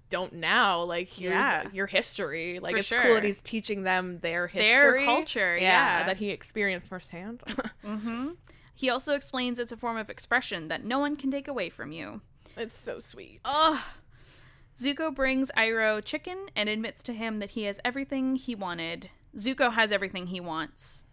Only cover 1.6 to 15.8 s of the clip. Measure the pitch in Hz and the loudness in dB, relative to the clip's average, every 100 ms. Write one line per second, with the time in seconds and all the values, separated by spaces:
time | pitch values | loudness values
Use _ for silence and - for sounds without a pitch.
1.6 | - 190 196 196 220 - 165 160 170 180 | -2 -4 0 0 0 -6 -4 -4 -6 -4
2.6 | 180 196 202 233 240 226 208 196 - 226 | -2 -2 0 4 6 6 4 -2 -6 -6
3.6 | 208 202 185 185 185 175 170 170 175 - | -4 -2 0 0 0 -4 -4 -2 -2 2
4.6 | 214 247 285 254 277 262 320 233 185 175 | 6 8 8 6 4 4 2 0 2 4
5.6 | 185 180 170 175 170 190 208 180 - 220 | 6 6 6 2 0 -2 -4 -6 -8 -2
6.6 | 202 180 - 185 - 170 196 240 - - | -2 -2 -8 -16 -14 -14 -12 -12 -8 -2
7.6 | 226 - 208 214 226 233 277 349 - - | -2 -4 -10 -6 -6 -4 -6 -8 -18 -20
8.6 | - - 262 240 302 285 - 262 247 240 | -20 -2 0 2 2 0 0 -2 -2 -2
9.6 | 240 226 240 226 214 - - 240 - 185 | -6 -4 -4 -4 -6 -10 0 0 0 -6
10.6 | 156 165 208 262 294 294 269 277 277 254 | -4 -6 -2 0 0 0 -2 -2 -4 -4
11.6 | 170 - 131 160 101 214 - - - - | -4 -6 -10 -10 -10 -12 -18 -20 -20 -12
12.6 | 233 - - - - - - 110 240 285 | -10 -8 -8 -8 -12 -16 -18 -8 0 4
13.6 | 320 294 - - - - - - - - | 6 4 -4 -14 -20 -20 -20 -20 -20 -20
14.6 | - - 254 285 320 269 262 262 262 - | -20 -4 -4 -2 -4 0 2 2 0 2
15.6 | 226 226 | 2 4